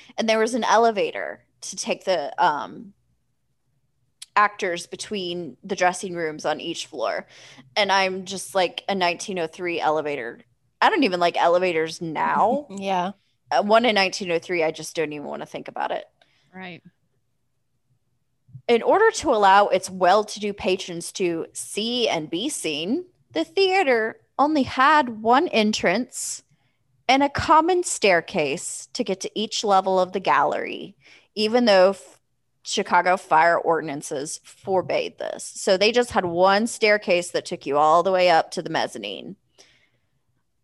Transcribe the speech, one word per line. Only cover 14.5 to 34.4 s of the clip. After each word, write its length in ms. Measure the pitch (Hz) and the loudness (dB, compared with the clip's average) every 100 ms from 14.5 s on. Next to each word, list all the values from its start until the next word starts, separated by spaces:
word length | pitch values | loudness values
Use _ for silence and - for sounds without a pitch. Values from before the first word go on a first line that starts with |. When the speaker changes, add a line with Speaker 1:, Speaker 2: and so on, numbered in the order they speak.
| 175 | -2
Speaker 1:
I 60 | 160 | -2
just 260 | 160 156 170 | -4 -10 -6
don't 160 | 151 | -6
even 140 | 147 143 | -8 -10
wanna 160 | 147 151 | -12 -12
think 220 | 156 - | -14 -14
about 220 | - - | -8 -6
it. 120 | - - _ _ _ _ | -6 -10 _ _ _ _
Speaker 3:
Right. 280 | 185 185 170 175 _ _ _ _ _ _ _ _ _ _ _ _ _ _ _ _ - - | -18 -16 -18 -20 _ _ _ _ _ _ _ _ _ _ _ _ _ _ _ _ -10 0
Speaker 1:
In 140 | 233 | 2
order 280 | - 359 453 | 4 4 4
to 200 | - 302 | 2 0
allow 340 | 220 196 196 208 | 4 6 6 6
its 220 | 185 185 | 2 -2
well-to-do 600 | 185 175 208 208 214 208 | 0 4 4 2 -6 -8
patrons 600 | 202 220 185 - 170 - | -4 -2 -2 -4 -10 -10
to 340 | - 180 165 - | -4 -4 -4 -8
see 560 | - - 196 226 247 214 | -12 -10 -6 -4 -2 -2
and 220 | 160 151 | -2 -6
be 180 | 165 269 | -6 -6
seen, 560 | - 165 147 170 311 359 _ _ | -6 -6 -6 -4 -6 -8 _ _
the 120 | 302 | -6
theater 760 | 320 - 381 381 285 240 220 - _ - | -4 0 2 2 2 0 0 -8 _ -2
only 240 | 294 311 | 0 2
had 580 | 254 - 269 302 247 214 | 0 2 4 4 2 -2
one 280 | 220 254 339 | 2 2 4
entrance 920 | 226 214 214 196 202 254 - - - _ _ _ _ _ _ - | 2 0 2 0 0 -4 -8 -10 -10 _ _ _ _ _ _ 0
and 140 | 269 | 2
a 60 | 285 | 2
common 540 | - - 320 330 359 | -2 4 4 6 0
staircase 1080 | 349 - 208 170 - 185 147 131 - - - | -2 0 2 2 2 -2 -2 -4 -8 -12 -12
to 100 | - | -8
get 160 | 202 185 | -6 -6
to 100 | - - | -6 -6
each 260 | 214 - | -6 -4
level 340 | 214 190 190 185 | 2 2 4 0
of 140 | 180 | 0
the 80 | 196 | -2
gallery, 760 | 170 147 147 - - - 190 - _ - _ | 0 2 2 -2 -6 -10 -14 -18 _ -20 _
even 300 | 208 214 247 | -4 0 2
though 260 | 240 190 185 | 6 6 6
f-, 300 | 196 - _ _ _ _ _ | 2 -12 _ _ _ _ _
Chicago 540 | - - - 180 175 190 | -6 -6 2 2 2 0
fire 420 | - 160 170 170 | 2 2 4 2
ordinances 800 | - 160 156 143 - 151 151 - | 0 -2 -4 -10 -8 -8 -8 -12